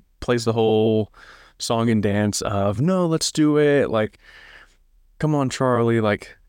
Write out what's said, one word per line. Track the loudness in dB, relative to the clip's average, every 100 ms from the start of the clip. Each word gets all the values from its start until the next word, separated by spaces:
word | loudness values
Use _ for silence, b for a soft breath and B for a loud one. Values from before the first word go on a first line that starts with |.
| -4 -10
plays | -4 -2 -2
the |
whole | 0 2 2 2 0 -2 B B B B B
song | -4 -2 0
and | 0
dance | 0 0 0 -2
of, | -4 -2 -2 0
"No, | 0 0 0
let's | -2 -2
do | 0 2 4
it. | 2 2 2
Like, | 0 -2 -6 B B B B B B _ _ _ -6
come | -2
on, | 0 -2
Charlie. | -2 0 2 2 2
Like, | 0 -2 -6 -20